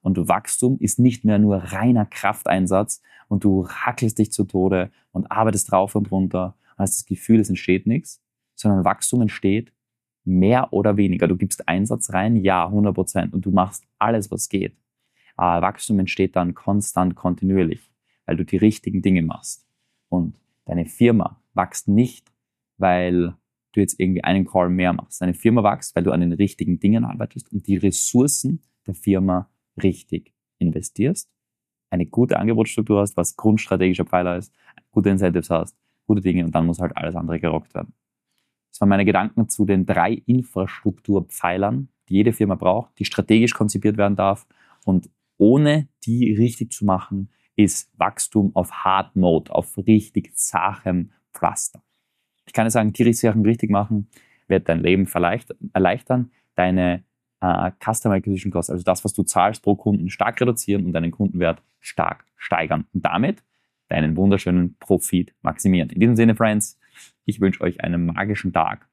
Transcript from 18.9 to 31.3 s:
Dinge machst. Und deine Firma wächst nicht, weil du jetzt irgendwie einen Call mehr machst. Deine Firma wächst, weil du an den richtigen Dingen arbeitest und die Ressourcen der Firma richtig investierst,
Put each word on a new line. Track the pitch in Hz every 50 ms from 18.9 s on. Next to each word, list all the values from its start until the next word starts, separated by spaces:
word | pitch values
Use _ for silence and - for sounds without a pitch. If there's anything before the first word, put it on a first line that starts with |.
| 98 95
Dinge | - 98 95 87
machst. | 82 80 - - - - - _ _ _ _ _ _ _ _ _ _ _
Und | 87 90 85 78 - _ _ _ _ _ _
deine | - 82 87 82
Firma | - - - 117 120 117 104 - - - _ _ _ _
wächst | - 92 - - - -
nicht, | - 101 107 127 127 - - _ _ _ _ _ _ _ _ _ _ _
weil | - 95 92 90 90 90 90 90 87 87 87 90 _ _ _ _ _ _ _
du | _ 107
jetzt | 98 87 - -
irgendwie | 92 92 92 90 -
einen | - 92 98 90
Call | - - 92 87 90
mehr | 90 92 90 90
machst. | 85 - - _ - -
Deine | 90 90 85
Firma | - - 113 113 120 104
wächst, | 104 - - - - _
weil | - 87
du | 92
an | - 85
den | 87 85 85
richtigen | 85 101 95 - - 90 - 90 -
Dingen | - 101 107 113 117
arbeitest | 113 101 - 110 - _ - - _ -
und | 101 -
die | - 98
Ressourcen | 87 104 98 92 - - - - 120 131 143 - - - 135 165 160 _ _ _ _ _
der | - 92
Firma | - - 101 98 92 95 95 90 90 98 _ _ _ _ _ _ -
richtig | - 95 85 - - _ - 85 - _ _ _ _ _ _
investierst, | _ 87 85 80 - - - _ - 107 143 196 - - _